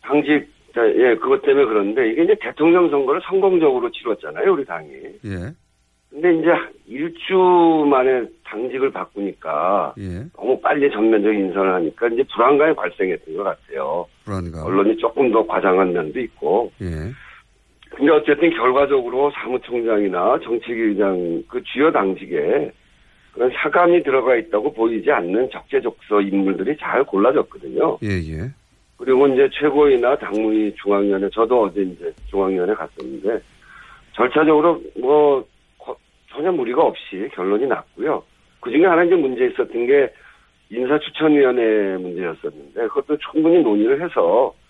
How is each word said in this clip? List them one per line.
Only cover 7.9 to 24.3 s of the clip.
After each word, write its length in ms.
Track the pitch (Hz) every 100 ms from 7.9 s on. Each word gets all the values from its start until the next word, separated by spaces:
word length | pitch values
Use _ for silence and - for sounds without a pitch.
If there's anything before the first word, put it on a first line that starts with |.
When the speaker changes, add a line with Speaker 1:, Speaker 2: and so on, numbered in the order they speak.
| 135 131 127 113 _
Speaker 1:
당직을 460 | - 113 123 127 135
바꾸니까 1000 | 135 - 101 98 - 80 76 87 98 73 101
Speaker 2:
예. 260 | 95 87 151 -
Speaker 1:
너무 240 | 107 131
빨리 300 | - 147 139
전면적인 560 | 104 113 110 101 104 95
인선을 260 | 92 95
하니까 340 | 92 82 - 117
이제 140 | 117 139
불안감이 400 | - 123 143 156
발생했던 600 | 151 - - 92 80 - 82
것 60 |
같아요. 640 | 95 85 _ 67 67 85 85 _
Speaker 2:
불안감. 400 | - 98 85 80 80
Speaker 1:
언론이 300 | 95 101 113
조금 320 | 117 - 127
더 120 | 110 107
과장한 460 | 107 98 92 92
면도 280 | 85 78 131
있고. 500 | 120 _ - 101 107 _
Speaker 2:
예. 300 | 92 80 90 135 - - _ _ _ _ -
Speaker 1:
근데 160 | - 147
어쨌든 380 | 151 151 147 165
결과적으로 800 | 165 123 135 139 139 120 127 143
사무총장이나 1040 | 139 - 127 - 120 117 107 101 90 98 147
정책위의장 1000 | - 117 117 117 110 101 98 90 87 85 -
그 140 | 123
주요 280 | - 120 156
당직에 760 | 127 95 90 - 85 78 113 - _ _ _ _ _ _
그런 180 | - 123
사감이 480 | - 151 175 175 175
들어가 320 | 143 131 120